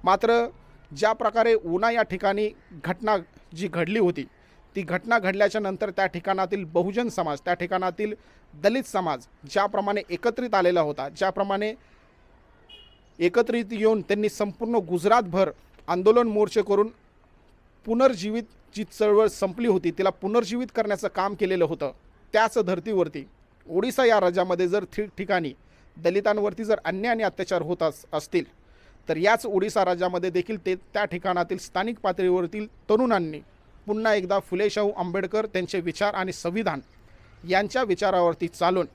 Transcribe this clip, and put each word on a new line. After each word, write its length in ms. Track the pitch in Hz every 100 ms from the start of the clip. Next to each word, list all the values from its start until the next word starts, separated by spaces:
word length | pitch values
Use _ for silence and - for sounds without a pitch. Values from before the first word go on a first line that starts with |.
मात्र 400 | 180 202 226 233 240 - - - -
ज्या 220 | 143 214
प्रकारे 400 | 226 226 226 226
उना 360 | 226 165 175 226
या 120 | 233
ठिकाणी 460 | 214 185 196 202 214 - _ 170
घटना 320 | 156 180 214 208 170 _ - 160
जी 120 | 190
घडली 300 | 165 165 214
होती, 260 | 185 147 123 _ _ _ _ -
ती 60 |
घटना 360 | 165 180 233 233
घडल्याच्या 420 | 190 196 202 220
नंतर 300 | 202 190 208
त्या 160 | 190 190
ठिकाणातील 580 | 175 196 190 190 202
बहुजन 440 | 170 170 175 202 240
समाज, 320 | - 160 143
त्या 140 | -
ठिकाणातील 600 | 175 175 185 185 175 208 208 _ _ _
दलित 300 | 147 196 247
समाज 420 | - 196 175 131 - _ 143
ज्याप्रमाणे 520 | 202 202 202 202 208 -
एकत्रित 440 | 175 233 226 247
आलेला 260 | 202 180 175
होता, 280 | 151 143 139
ज्याप्रमाणे 640 | 165 190 185 196 196 214 247 _ _ _ _ _ _ _ _ _ - - _ _ -
एकत्रित 540 | 170 233 233 233 202
येऊन 280 | 220 220 220
त्यांनी 280 | - 208 208
संपूर्ण 460 | - 208 - 226 233 165
गुजरातभर 600 | 180 185 226 190 175 185 - - - -
आंदोलन 400 | 180 190 233 233
मोर्चे 340 | 208 208 226
करून 260 | 202 202 220 - _ _ _ _ _ _ _ _ -
पुनर्जीवित 560 | 226 262 214 202 226 220 _ _
जी 100 | 208
चळवळ 420 | 208 - 214 208 220
संपली 400 | - 196 175 240
होती, 220 | 185 175
तिला 200 | 160 175
पुनर्जीवित 540 | 165 190 226 202 240 247
करण्याचं 340 | - 214 196 208
काम 260 | - 294
केलेलं 300 | 202 190 185
होतं, 280 | 160 190 139 - _ _ -
त्याच 220 | 214 220 247
धर्तीवरती 680 | 180 180 214 202 160 151 135 _ _ _ -
ओडिशा 380 | 165 240 -
या 160 | 247 214
राज्यामध्ये 480 | 180 180 180 180 180
जर 160 | 202 185
ठिकठिकाणी 600 | - 208 - 196 185 156 - _ _ - -
दलितांवरती 680 | 170 190 208 208 208 165
जर 140 | 220 214
अन्याय 260 | 165 185 226
आणि 120 | 226
अत्याचार 400 | 208 - 185 180
होत 200 | 156 175
अस-, 220 | 160 147 -
असतील, 320 | 156 - 180 - _ _ - - - -
तर 80 | 156
याच 300 | 190 226 233
ओडिशा 380 | 196 202 220
राज्यामध्ये 460 | 185 175 180 180 185
देखील 340 | 175 180 214 190
ते 80 |
त्या 300 | 185 - 208
ठिकाणातील 540 | 208 180 190 180 170 185
स्थानिक 400 | - 185 214 226
पातळीवरील 680 | 196 175 185 180 175 214 214 - -
तरुणांनी 520 | 220 254 208 165 151 - _ _ - -
पुन्हा 280 | 214 220
एकदा 240 | 208 180 196
फुले 300 | - 185 208
शाहू 200 | 208 208 208
आंबेडकर, 500 | 180 185 190 214 214
त्यांचे 340 | 185 180 196
विचार 340 | 170 - 208
आणि 180 | 202 185
संविधान 480 | 175 175 180 180 147 - - - - - - 170
यांच्या 340 | 185 208 254
विचारावरती 680 | 240 180 202 185 175 160 165
चालून 380 | - 175 185 160